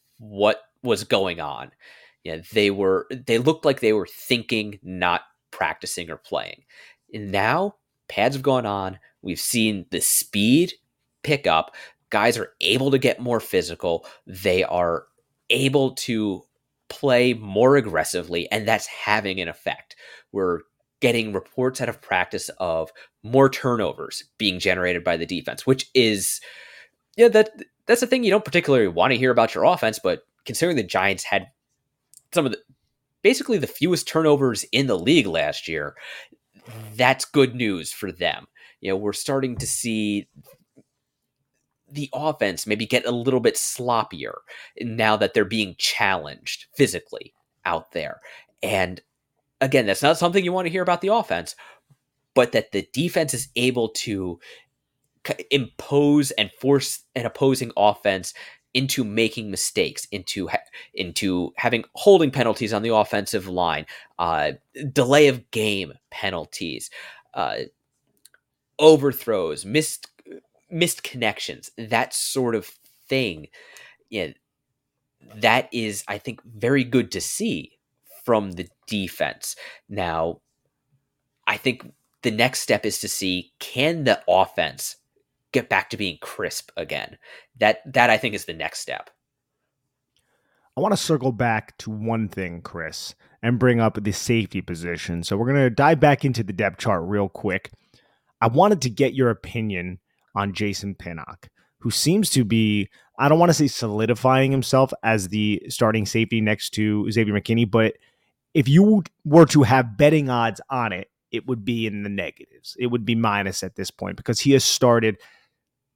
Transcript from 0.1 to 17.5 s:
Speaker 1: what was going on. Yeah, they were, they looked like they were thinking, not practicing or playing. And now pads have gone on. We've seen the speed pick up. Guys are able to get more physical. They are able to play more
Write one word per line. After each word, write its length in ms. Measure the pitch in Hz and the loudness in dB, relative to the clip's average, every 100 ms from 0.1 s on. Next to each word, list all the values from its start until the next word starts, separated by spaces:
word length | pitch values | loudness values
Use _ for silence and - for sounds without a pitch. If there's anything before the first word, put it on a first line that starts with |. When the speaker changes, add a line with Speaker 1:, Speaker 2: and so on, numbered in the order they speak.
| _ | _
Speaker 1:
what 420 | 110 101 104 - _ _ | -12 2 2 2 _ _
was 200 | 123 101 | -2 -2
going 360 | 101 110 95 82 | 2 0 0 -4
on. 320 | 73 60 67 _ - - _ _ | -8 -10 -14 _ -20 -20 _ _
Yeah, 140 | 82 80 85 | -12 -12 -2
they 160 | 110 101 | 2 2
were, 380 | 98 95 92 - | 4 2 2 -2
they 300 | 131 123 117 | -10 0 2
looked 260 | 135 160 151 | 2 2 0
like 140 | 131 | 2
they 140 | 113 | 2
were 140 | 107 90 | 0 -2
thinking, 720 | - - 120 113 113 104 101 | -10 -2 -2 0 -4 -4 -10
not 380 | 92 92 90 87 - _ _ | -12 -2 0 -2 -6 _ _
practicing 600 | - 82 78 - - 85 | -6 -6 -6 -10 -10 -10
or 60 | 78 | -14
playing. 460 | - 92 50 50 _ - - _ _ | -8 -8 -8 -16 _ -20 -20 _ _
And 200 | 110 101 | -12 -6
now 440 | 98 110 151 202 - _ _ - | -2 0 0 -2 -8 _ _ -8
pads 280 | - 120 139 | 0 0 2
have 80 | |
gone 240 | 139 127 113 | 0 0 0
on. 320 | 101 95 95 _ _ | -4 -6 -10 _ _
We've 180 | 95 87 | -8 -6
seen 460 | - 120 110 98 85 | -2 0 0 -2 -6
the 100 | 82 | -4
speed 720 | - - - 101 107 139 180 - _ _ _ _ | 0 -2 -2 0 4 4 2 -4 _ _ _ _
pick 260 | - 139 92 | -4 -2 2
up. 280 | 80 - - - _ - | 0 -2 -12 -20 _ -4
Guys 280 | 107 113 117 | 0 2 0
are 160 | - - | -6 -4
able 300 | 87 123 135 | 0 0 2
to 60 | 135 | 2
get 240 | 131 - | 2 -2
more 180 | 123 117 | -2 -4
physical. 680 | - 92 80 85 90 85 - - - | 0 -2 -2 -6 -4 -4 -6 -20 -18
They 360 | 92 95 92 | -4 0 2
are 420 | - 87 87 85 - _ _ _ - | 0 0 0 -2 -8 _ _ _ -10
able 420 | 127 135 143 135 | -2 0 0 0
to 520 | 127 - 113 107 92 - _ _ _ - | -4 -6 -4 -4 -6 -12 _ _ _ -20
play 440 | - 139 123 123 | -6 0 4 4
more 440 | 110 104 | 0 -2